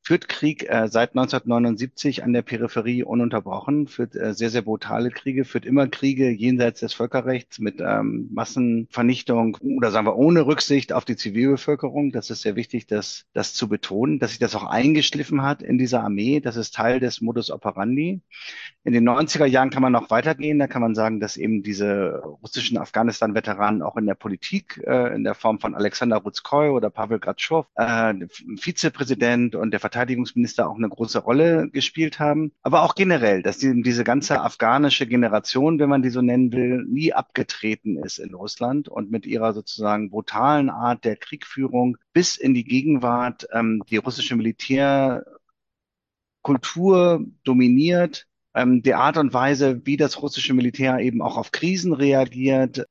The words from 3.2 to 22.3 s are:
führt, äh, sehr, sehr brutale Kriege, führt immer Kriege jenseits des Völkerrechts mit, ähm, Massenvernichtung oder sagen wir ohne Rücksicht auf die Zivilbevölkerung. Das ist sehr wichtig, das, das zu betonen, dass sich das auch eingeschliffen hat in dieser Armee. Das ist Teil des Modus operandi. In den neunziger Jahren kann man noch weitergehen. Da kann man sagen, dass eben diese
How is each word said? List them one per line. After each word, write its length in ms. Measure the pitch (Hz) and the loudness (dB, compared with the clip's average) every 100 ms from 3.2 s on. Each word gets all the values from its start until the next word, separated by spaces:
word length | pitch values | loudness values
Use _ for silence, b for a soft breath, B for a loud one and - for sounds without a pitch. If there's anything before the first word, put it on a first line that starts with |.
| 117 110 95 - - 147 143 | 0 -2 -4 -8 -2 -2 -2
führt, 300 | - 120 - | -4 -6 -4
äh, 180 | 107 | -6
sehr, 160 | 101 113 | -2 -2
sehr 120 | 117 | -2
brutale 480 | 107 107 - 107 120 | -2 -6 -4 -2 -2
Kriege, 340 | - 139 131 | -4 -4 -4
führt 200 | 127 120 | -2 -6
immer 220 | 113 139 135 | 0 2 2
Kriege 420 | - 139 131 131 | 0 -2 2 0
jenseits 500 | 110 120 127 117 - | 2 0 2 0 -2
des 120 | 113 | -10
Völkerrechts 680 | - 113 131 123 127 - - | -4 -2 -2 -2 -4 -6 -6
mit, 200 | 107 - | -6 -4
ähm, 480 | - 107 110 113 110 | -2 -2 -2 -4 -6
Massenvernichtung 1300 | 110 110 135 120 117 113 - 120 123 - 117 113 104 | -6 -4 0 2 0 -2 0 2 2 0 2 2 0
oder 320 | 135 131 117 | -4 0 2
sagen 140 | 107 107 | 2 2
wir 100 | 101 | 4
ohne 300 | 151 170 139 | 6 6 4
Rücksicht 460 | 147 - 139 - | 0 2 0 2
auf 120 | - | -4
die 100 | - | -4
Zivilbevölkerung. 960 | 117 107 104 135 135 - 147 135 147 143 | -6 -4 0 2 2 0 -2 -2 -2 -2
Das 200 | 120 - | -4 -8
ist 120 | 110 | -6
sehr 140 | 113 101 | -4 -4
wichtig, 320 | 117 120 - | -6 -8 -4
das, 380 | 107 - - _ | -4 -4 -14 _
das 220 | - 107 | -6 -6
zu 140 | - 107 | -6 -4
betonen, 500 | 104 - 98 135 147 | -4 -4 -2 0 0
dass 120 | 117 | -2
sich 100 | - | -2
das 160 | 117 107 | -2 -2
auch 80 | |
eingeschliffen 760 | 92 - 135 151 - 147 143 147 | -2 2 4 4 2 -2 -2 0
hat 200 | 139 143 | 0 -4
in 160 | - 127 | 0 0
dieser 240 | 127 120 | 2 0
Armee. 380 | 107 101 113 147 | 0 -2 0 0
Das 160 | 127 113 | -2 -6
ist 180 | 110 | -8
Teil 240 | - 113 127 | -2 0 2
des 220 | 123 - | -2 -2
Modus 320 | 113 117 - | -4 -4 -6
operandi. 680 | - 104 95 107 131 165 190 _ B B B B B | -6 -6 -4 -2 0 -2 -4 _ B B B B B
In 100 | - | 0
den 120 | 120 | 4
neunziger 420 | 120 117 - - 143 | 4 4 0 2 4
Jahren 240 | 131 131 | 4 2
kann 120 | 131 | 2
man 100 | 131 | 2
noch 180 | 123 - | 2 2
weitergehen. 480 | 113 135 147 151 151 | 0 0 -2 0 0
Da 80 | 139 | 0
kann 160 | 127 | 0
man 140 | 113 107 | 0 0
sagen, 240 | 110 110 | 0 -2
dass 160 | 107 - | -6 -4
eben 260 | 98 107 | -2 -2
diese 600 | 101 98 104 101 90 73 78 | -4 -2 -2 0 -2 -4 -10